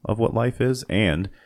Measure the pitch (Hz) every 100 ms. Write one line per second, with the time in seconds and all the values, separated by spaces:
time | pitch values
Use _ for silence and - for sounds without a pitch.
0 | - 107 113 110 120 123 123 127 - 98
1 | 101 76 98 -